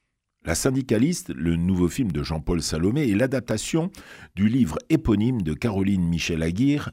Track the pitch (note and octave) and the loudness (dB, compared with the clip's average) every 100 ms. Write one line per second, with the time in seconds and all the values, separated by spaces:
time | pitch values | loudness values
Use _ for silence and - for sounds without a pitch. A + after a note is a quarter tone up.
0 | _ _ _ _ - B2 C#3 C3+ C3+ A2 | _ _ _ _ -6 -2 0 0 0 2
1 | C#3+ F3 - C2+ E2 E2+ F2 F2+ F2 - | 2 0 -6 -4 0 0 2 2 2 2
2 | A2 D2 C2+ D#2 - E2+ - D#2+ F#2 C#3 | -2 -2 -4 -4 -2 -2 -2 -2 0 0
3 | C3 G2+ B2+ B2+ G2+ A2 - D#3+ F3+ - | 2 2 0 -2 -4 -6 -2 -2 -2 -6
4 | - - - - G#2+ C3 F2+ D2 - D#3 | -20 -20 -14 0 2 4 2 -2 0 0
5 | A#2+ G2+ A#2 B2+ D#2+ D2+ A#2+ G2 G2 F#2+ | 2 2 2 0 -2 -2 -2 0 0 2
6 | E2+ E2 - D#2+ E2 F#2 C3+ C#3+ - | 2 0 -2 -2 -2 0 0 0 -4